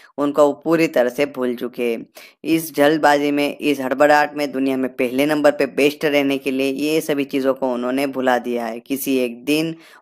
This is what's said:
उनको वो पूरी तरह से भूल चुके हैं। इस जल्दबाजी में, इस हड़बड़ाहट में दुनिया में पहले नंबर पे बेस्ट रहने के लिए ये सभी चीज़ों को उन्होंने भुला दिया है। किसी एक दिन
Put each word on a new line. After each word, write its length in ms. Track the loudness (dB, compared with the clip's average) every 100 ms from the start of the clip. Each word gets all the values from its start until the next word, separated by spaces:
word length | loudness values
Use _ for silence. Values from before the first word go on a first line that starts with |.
| _ -4
उनको 280 | -2 4 2
वो 80 |
पूरी 340 | 2 0 2 2
तरह 220 | 2 0
से 160 | 0 -4
भूल 300 | -2 -4 -4
चुके 360 | -8 -6 -4
हैं। 140 | -4 -10 -20 -20 _
इस 320 | -2 -2 -2 0
जल्दबाजी 560 | 2 4 4 4 2
में, 260 | 0 -2 -2
इस 220 | -2 -2
हड़बड़ाहट 560 | -2 2 4 4 2 -2
में 160 | -6
दुनिया 260 | -2 -2 -2
में 140 | -4 -4
पहले 300 | -2 0 0
नंबर 260 | 2 2
पे 140 | 2 -2
बेस्ट 400 | 2 0 2 0
रहने 320 | 2 0 -2
के 140 | -2
लिए 200 | -2 -2
ये 300 | -2 -2 -2
सभी 220 | -2 -4
चीज़ों 300 | -2 -2 -2
को 200 | -2 -2
उन्होंने 340 | -4 -2 -2 -4
भुला 300 | -2 0 0
दिया 280 | 0 -4 -6
है। 140 | -8
किसी 380 | -6 -6 -2 0
एक 280 | -2 -4 -2
दिन 300 | 0 -2 -6 -16 -12